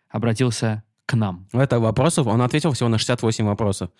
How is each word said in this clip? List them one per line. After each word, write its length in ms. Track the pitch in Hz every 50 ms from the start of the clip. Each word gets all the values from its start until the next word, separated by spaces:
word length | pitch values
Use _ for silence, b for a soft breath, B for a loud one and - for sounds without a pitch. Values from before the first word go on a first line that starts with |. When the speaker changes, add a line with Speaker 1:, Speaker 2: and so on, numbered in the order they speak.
| _ _
Speaker 1:
обратился 720 | - 113 113 117 110 110 127 123 107 - 120 113 107 107 - _ _ _ - -
к 40 | -
нам. 340 | 113 107 95 87 87 95 - -
Speaker 2:
Это 280 | 123 139 135 127 120
вопросов, 480 | 113 110 101 127 131 170 - 160 135 113
он 120 | 110 120
ответил 300 | 123 123 - 151 151 165 131
всего 160 | - 123 117
на 80 | 113
шестьдесят 260 | 110 - - 123 - -
восемь 220 | 110 - - 110
вопросов. 460 | 104 104 - 113 101 95 - 92 85 b